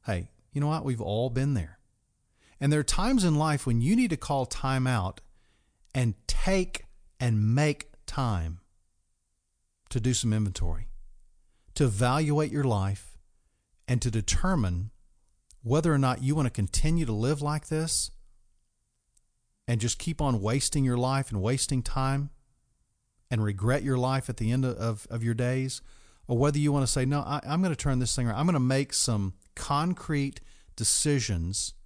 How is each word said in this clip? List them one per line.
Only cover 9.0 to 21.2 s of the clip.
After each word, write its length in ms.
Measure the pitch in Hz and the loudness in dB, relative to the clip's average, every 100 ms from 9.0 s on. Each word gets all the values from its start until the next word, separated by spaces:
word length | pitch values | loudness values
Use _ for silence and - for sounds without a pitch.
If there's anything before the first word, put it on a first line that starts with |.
| _ _ _ _ _ _ _ _ - | _ _ _ _ _ _ _ _ -6
to 140 | 123 | -2
do 120 | 117 | 0
some 200 | 123 113 | 0 2
inventory, 560 | 107 104 90 87 80 - - - - - _ _ _ - - | 0 0 0 0 0 -4 -10 -16 -20 -20 _ _ _ -16 0
to 100 | 135 | 0
evaluate 680 | 98 123 139 156 147 151 | 2 2 2 0 0 0
your 140 | 147 135 | 0 0
life, 520 | 104 95 101 - - _ _ _ _ _ _ - | 2 0 -4 -8 -20 _ _ _ _ _ _ -2
and 140 | 123 | 0
to 100 | 123 | 0
determine 760 | 110 107 - 185 180 98 87 107 - - _ _ _ _ - | -2 0 2 2 2 2 0 -4 -10 -20 _ _ _ _ -12
whether 320 | 117 143 165 | 0 2 4
or 40 | 147 | 4
not 240 | 135 123 | 2 0
you 140 | 131 151 | 0 0
want 100 | 131 | 0
to 60 | |
continue 540 | - 98 - 156 165 151 | 0 -2 2 4 2 0
to 80 | |
live 280 | 107 120 147 | 0 0 0
like 280 | 147 151 - | -2 -4 -4
this 420 | 156 160 - - - - - _ _ _ _ _ _ _ _ _ _ _ _ - | -4 -2 -2 -4 -10 -20 -20 _ _ _ _ _ _ _ _ _ _ _ _ -2
and 140 | 117 | -2
just 180 | 120 - | 0 -2
keep 240 | - 160 | -4 -2
on 200 | 143 117 | 0 0
wasting 420 | 101 131 - 151 | 0 0 0 0
your 140 | 131 120 | 2 2
life 340 | 127 135 | 0 0